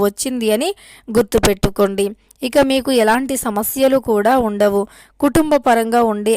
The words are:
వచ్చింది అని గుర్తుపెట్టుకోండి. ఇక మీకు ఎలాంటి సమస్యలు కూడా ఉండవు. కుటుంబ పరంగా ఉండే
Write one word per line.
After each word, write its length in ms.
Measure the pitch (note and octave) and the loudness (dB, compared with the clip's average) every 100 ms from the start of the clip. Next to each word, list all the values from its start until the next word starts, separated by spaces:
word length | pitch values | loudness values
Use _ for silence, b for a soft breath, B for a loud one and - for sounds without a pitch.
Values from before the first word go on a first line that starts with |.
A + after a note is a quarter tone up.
వచ్చింది 460 | G3+ G3+ C4+ B3 A3 | 0 -2 -6 -4 -2
అని 140 | G#3+ E4 G4+ B B - | -2 -2 -6 B B -4
గుర్తుపెట్టుకోండి. 1000 | A3 A3 A3 G#3+ G3 - - G3 G3 G3+ A3 b _ | -2 0 0 0 0 -2 0 -2 -2 -6 -8 b _
ఇక 140 | B3+ C#4+ C4+ | -2 0 0
మీకు 220 | C4+ B3+ | 0 0
ఎలాంటి 440 | B3+ G#3+ A#3 C4+ C4 | 2 2 0 -2 -4
సమస్యలు 600 | B3 G#3 G#3+ C4+ C4 C4+ | -4 -4 -4 0 2 2
కూడా 300 | B3+ G#3 G#3 C4 | 0 0 2 2
ఉండవు. 420 | A3 G#3 G#3 G3+ G3 B B - | 0 0 0 0 -4 B B -2
కుటుంబ 360 | C#4+ D#4+ D4+ D4 | 0 2 2 2
పరంగా 440 | B3+ A3+ A3+ A#3+ | 2 0 2 2
ఉండే 300 | A#3 G#3 G#3 | 2 0 -2